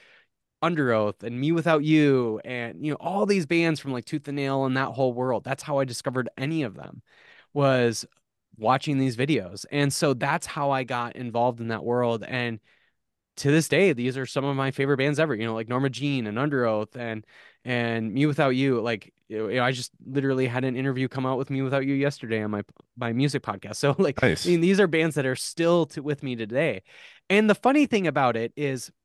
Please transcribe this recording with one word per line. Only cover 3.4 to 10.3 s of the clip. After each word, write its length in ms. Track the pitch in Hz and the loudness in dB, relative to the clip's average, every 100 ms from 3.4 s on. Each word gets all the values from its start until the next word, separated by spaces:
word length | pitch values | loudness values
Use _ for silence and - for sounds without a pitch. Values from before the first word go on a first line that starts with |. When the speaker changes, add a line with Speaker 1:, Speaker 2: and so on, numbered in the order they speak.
Speaker 1:
bands 360 | 147 170 165 151 | 2 2 2 0
from, 120 | 139 | -4
like, 140 | 127 - | -8 -6
Tooth 220 | 151 147 | -8 -6
and 80 | 143 | -4
Nail 280 | 139 135 | -2 0
and 120 | 135 131 | 0 0
that 160 | 135 | -2
whole 200 | - 131 | 0 0
world. 320 | 120 127 110 | 0 -2 -2
That's 180 | 123 135 | -2 -6
how 180 | - 139 | -2 -2
I 40 | |
discovered 460 | 135 120 - 127 120 - | -2 -4 -4 -2 -4 -4
any 240 | 135 160 | -4 -2
of 140 | 123 90 | -4 -6
them, 260 | 69 - - _ - - _ | -16 -18 -20 _ -20 -20 _
was 540 | 147 139 127 120 113 - _ _ _ _ - | 2 4 4 4 0 -6 _ _ _ _ -4
watching 400 | 107 131 - 135 | 2 2 2 0
these 220 | 135 113 | 0 0
videos. 480 | 139 135 90 98 - | 0 0 -2 -10 -6
And 220 | 143 143 | 0 0
so 220 | - 151 | 2 0
that's 320 | 127 139 | 0 0